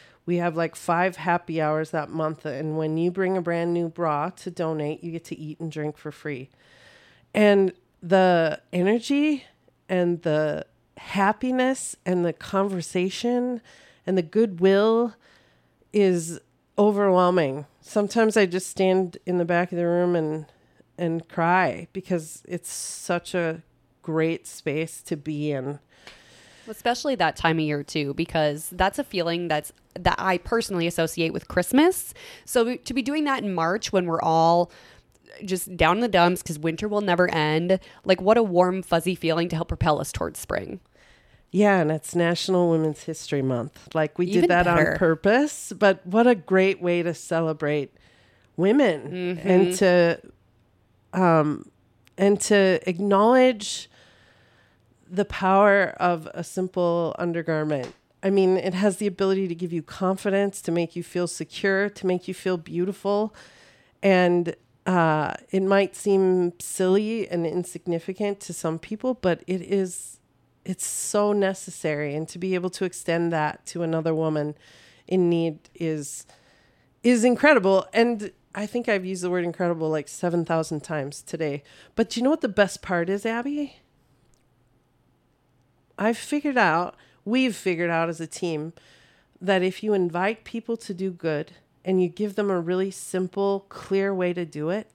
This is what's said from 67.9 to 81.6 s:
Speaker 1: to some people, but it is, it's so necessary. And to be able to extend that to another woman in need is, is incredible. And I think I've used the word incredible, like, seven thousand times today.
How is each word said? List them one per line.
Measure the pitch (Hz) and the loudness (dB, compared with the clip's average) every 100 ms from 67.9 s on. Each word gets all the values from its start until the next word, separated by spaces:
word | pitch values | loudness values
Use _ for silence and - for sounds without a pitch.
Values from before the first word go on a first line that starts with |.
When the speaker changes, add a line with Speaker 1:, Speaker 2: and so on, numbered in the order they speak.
| 170 - 185 208 202 | -6 -6 -4 -4 -4
Speaker 1:
to | - | -10
some | 170 165 165 | -6 -4 -6
people, | - 220 254 240 | -8 -6 -4 -2
but | 185 165 - | -2 -2 -4
it | 185 | -6
is, | - 196 185 - - - _ _ _ _ - | -2 -2 -2 -8 -16 -20 _ _ _ _ -12
it's | 185 - | -8 -8
so | - - 208 208 | -8 -4 0 2
necessary. | 208 190 190 - - 156 147 147 147 | 2 0 -2 -12 -6 -4 -2 -4 -6
And | 160 | -8
to | 175 | -6
be | 185 180 | -4 -2
able | 180 | -4
to | - 185 | -4 -6
extend | - - 170 170 | -6 -4 -2 0
that | 160 151 - - | 0 -2 -6 -12
to | 170 | -6
another | 165 160 160 160 | -4 -2 -2 -2
woman | 160 156 147 147 _ - - _ - | 0 -2 -4 -8 _ -20 -20 _ -2
in | 185 175 | 2 2
need | 170 165 156 _ - | 2 0 -4 _ -8
is, | 165 156 143 - - _ _ _ _ _ _ _ | -4 -4 -8 -14 -18 _ _ _ _ _ _ _
is | 240 247 | 2 4
incredible. | 247 240 294 269 190 190 - | 4 6 6 6 6 2 2
And | 226 240 226 202 _ _ 196 | 2 2 0 -8 _ _ -10
I | 208 | -6
think | 240 233 | -4 -2
I've | 202 185 | -2 -2
used | 185 | -6
the | 180 | -2
word | 180 | -2
incredible, | 170 165 175 165 156 | -2 -2 -2 -2 -2
like, | 156 147 | -2 -6
seven | - 175 170 165 | -6 -2 -2 0
thousand | 165 156 151 | -2 -2 -6
times | - 151 135 - | -6 -6 -6 -10
today. | - 160 151 139 | -12 -6 -4 -6